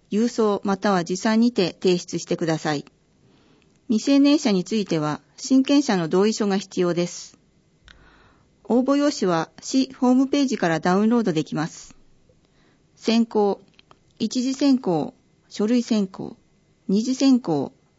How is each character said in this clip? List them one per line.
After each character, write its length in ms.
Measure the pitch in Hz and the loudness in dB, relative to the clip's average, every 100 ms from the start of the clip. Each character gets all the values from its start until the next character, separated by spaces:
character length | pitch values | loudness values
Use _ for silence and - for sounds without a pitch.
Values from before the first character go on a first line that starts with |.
| _ | _
郵 180 | 196 233 | -2 -2
送 320 | - 214 202 | 0 0 0
ま 120 | 208 196 | -2 -2
た 160 | 214 | 0
は 120 | 190 | 0
持 120 | 170 185 | -2 -4
参 240 | 233 220 | 0 2
に 120 | 240 | 2
て 240 | 240 170 - | 2 0 0
提 160 | 190 175 | 0 0
出 220 | - 170 | -2 -8
し 60 | |
て 120 | - 175 | -6 -4
く 80 | |
だ 140 | 165 160 | -2 -2
さ 160 | 160 | -2
い。 100 | 147 - _ _ _ _ _ _ _ _ _ - | -6 -8 _ _ _ _ _ _ _ _ _ -4
未 160 | 220 | -2
成 140 | - 277 | 2 4
年 200 | 285 294 | 4 4
者 140 | 233 | 2
に 120 | 196 | 0
つ 120 | 175 220 | 0 -4
い 80 | |
て 140 | 190 165 | -2 -2
は、 240 | 151 147 _ - | -2 -6 _ -12
親 260 | - 262 | 0 2
権 200 | 262 285 | 4 2
者 140 | 285 196 | 2 0
の 120 | 160 | 0
同 180 | 180 208 | 2 2
意 80 | |
書 120 | 214 208 | 0 -2
が 120 | 196 | -2
必 220 | - - | -4 -2
要 120 | 180 | -2
で 140 | 170 175 | 0 -4
す。 320 | - - _ _ _ _ _ - - - _ _ _ _ _ | -6 -20 _ _ _ _ _ -20 -20 -20 _ _ _ _ _
応 180 | - 233 | -2 0
募 140 | 262 277 | 2 0
用 140 | 285 | 0
紙 200 | 294 190 | 0 -2
は 180 | 165 160 - | -2 -4 -10
市 300 | - 269 262 | -4 -2 -2
ホ 180 | - 247 | 0 2
ー 40 | |
ム 140 | 254 269 | 2 2
ペ 140 | 285 | 0
ー 40 | 269 | 0
ジ 120 | 214 | 0
か 100 | 180 | 0
ら 120 | 160 | 0
ダ 160 | 180 180 | 0 2
ウ 100 | 214 | 2
ン 20 | |
ロ 120 | 240 | 0
ー 20 | |
ド 100 | 208 | 0
で 120 | 156 | -2
き 100 | - | -4
ま 140 | 165 160 | -4 -8
す。 260 | - - - _ _ _ _ _ _ _ _ _ _ | -10 -20 -20 _ _ _ _ _ _ _ _ _ _
選 280 | - 226 | 0 2
考、 380 | 226 220 202 190 _ _ _ _ _ - | 2 0 0 -2 _ _ _ _ _ -8
一 240 | 226 254 | -6 -4
次 120 | 247 | -4
選 240 | 262 285 254 | 0 2 2
考、 360 | 226 165 - - _ _ _ | 2 -2 -4 -10 _ _ _
書 180 | - 208 | -4 0
類 160 | 247 | 0
選 260 | 233 220 190 | 0 -2 -2
考、 280 | - - - _ _ _ _ - | -6 -14 -16 _ _ _ _ -2
二 160 | 196 | 0
次 100 | 240 | 0
選 240 | 262 277 254 | 0 0 0
考、 340 | 240 151 131 - _ | -2 -4 -4 -10 _